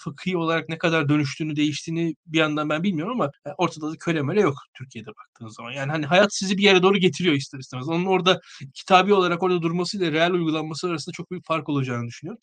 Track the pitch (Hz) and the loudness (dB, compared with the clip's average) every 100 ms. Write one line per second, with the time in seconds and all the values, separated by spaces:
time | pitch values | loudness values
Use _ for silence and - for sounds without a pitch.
0 | - 143 185 180 160 165 156 165 175 160 | -10 -8 -4 -2 0 -2 -2 -2 0 2
1 | 143 147 143 - 156 147 151 143 - 165 | 2 2 0 -4 -4 0 -2 -2 -6 -4
2 | 170 156 - 156 156 151 151 156 196 165 | -4 -4 -4 0 0 0 -2 -2 -2 -2
3 | 180 247 143 - - - 170 156 151 165 | -2 -2 -4 -4 -12 -2 -2 -2 -10 -6
4 | - 160 139 202 175 139 - - 135 113 | -4 -2 0 0 0 0 -8 -20 -18 -16
5 | 107 - - _ 113 107 117 135 139 160 | -16 -18 -20 _ -18 -14 -12 -8 -4 -4
6 | 143 175 208 - 190 196 196 190 180 202 | 2 4 4 2 -2 2 6 6 6 4
7 | 175 - 175 143 135 135 131 127 135 165 | 2 2 2 0 -2 -12 -12 -8 -4 -2
8 | 185 185 180 175 - - 135 - - 185 | 0 2 2 0 -2 -18 -18 -12 4 4
9 | 190 202 180 170 185 180 165 170 175 202 | 6 4 4 2 0 0 0 -2 -4 -2
10 | 170 151 170 180 165 156 156 151 180 165 | -2 2 2 2 0 -2 -4 -6 -6 -6
11 | 156 170 175 185 - 160 147 143 131 120 | -8 -12 -12 -10 -6 -4 -2 -2 -2 -4
12 | 117 - 156 233 | -8 -10 -14 -14